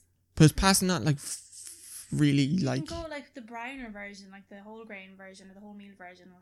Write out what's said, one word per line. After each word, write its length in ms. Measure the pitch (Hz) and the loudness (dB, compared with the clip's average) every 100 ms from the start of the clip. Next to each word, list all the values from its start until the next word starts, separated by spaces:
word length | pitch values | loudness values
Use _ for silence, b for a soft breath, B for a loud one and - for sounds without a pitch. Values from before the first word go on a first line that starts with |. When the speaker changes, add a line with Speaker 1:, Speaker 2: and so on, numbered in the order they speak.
| _ _ _ - | _ _ _ 8
Speaker 1:
But 100 | 156 | 8
is 60 | |
pasta 340 | - 190 196 185 | 8 4 4 4
not, 180 | 170 | 2
like, 140 | 131 139 | 2 0
f-, 920 | - - - - - - - - - | -2 -10 -12 -18 -18 -18 -18 -16 -6
really, 300 | 143 147 143 | 2 4 4
Speaker 2:
You 220 | 139 185 131 | 4 2 2
Speaker 1:
like 220 | 131 294 | 0 -4
Speaker 2:
can 160 | 330 | -8
go, 40 | 330 | -8
like, 240 | 294 - 285 | -10 -12 -16
the 60 | |
browner 480 | 220 233 240 269 233 | -14 -12 -12 -12 -12
version, 400 | 208 202 202 196 | -12 -14 -16 -18
like, 180 | 196 196 | -20 -20
the 120 | 202 | -20
whole 220 | 202 226 | -18 -18
grain 320 | 226 202 190 190 | -16 -16 -16 -20
version 340 | 190 190 190 | -20 -20 -20
or 40 | |
the 60 | 196 | -20
whole 140 | 208 208 | -18 -18
meal 180 | 202 190 | -20 -18
version 340 | 180 185 180 | -20 -20 -20
will 100 | 180 | -20